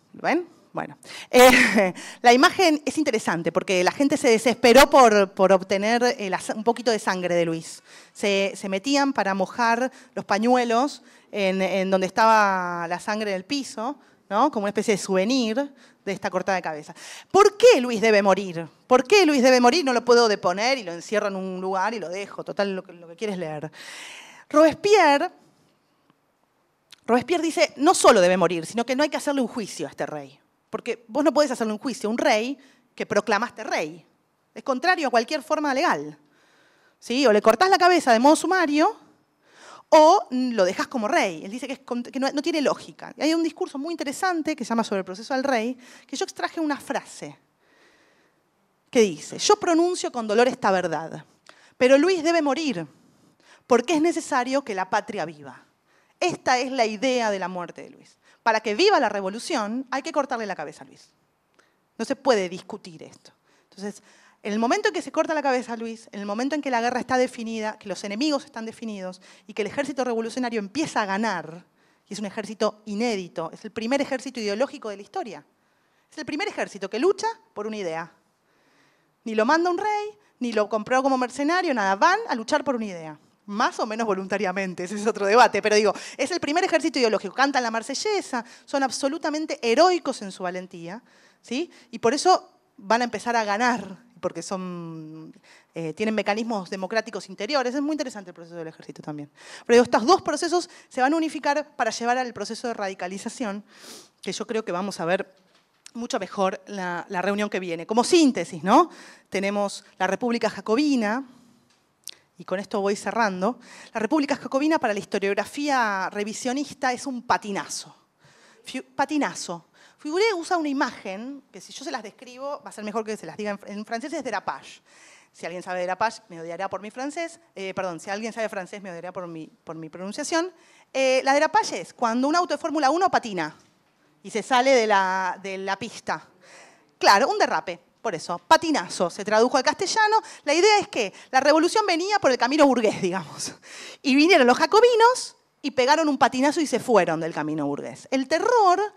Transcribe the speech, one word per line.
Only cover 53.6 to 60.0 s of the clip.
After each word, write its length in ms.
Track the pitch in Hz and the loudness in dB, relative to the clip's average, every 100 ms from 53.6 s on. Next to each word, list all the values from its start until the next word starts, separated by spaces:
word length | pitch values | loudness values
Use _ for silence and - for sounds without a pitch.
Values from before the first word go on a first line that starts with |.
| - | 2
porque 260 | 247 247 | 2 4
es 80 | 311 | 2
necesario 600 | 339 320 - 269 247 269 | 2 0 -2 -2 0 -2
que 100 | 277 | -2
la 160 | 190 185 | -6 -2
patria 360 | 214 208 214 160 | -2 -2 -6 -8
viva". 380 | 147 139 123 _ _ _ _ _ - | -10 -18 -20 _ _ _ _ _ -4
Esta 380 | 349 - - 254 | -2 -2 0 0
es 140 | 262 | 0
la 160 | 269 220 | 0 0
idea 420 | 214 262 254 220 | 0 0 0 0
de 80 | 196 | -4
la 100 | 175 | -6
muerte 360 | 180 170 - | -8 -12 -14
de 80 | - | -20
Luis. 260 | - _ _ _ _ | -20 _ _ _ _
Para 180 | - 220 | 0 2
que 160 | 220 208 | 0 2
viva 240 | 392 349 | 4 4
la 100 | 220 | 2
revolución 760 | 202 190 220 - 285 208 240 262 | 0 -6 -6 -4 -4 -4 -6 -6
hay 100 | 233 | -8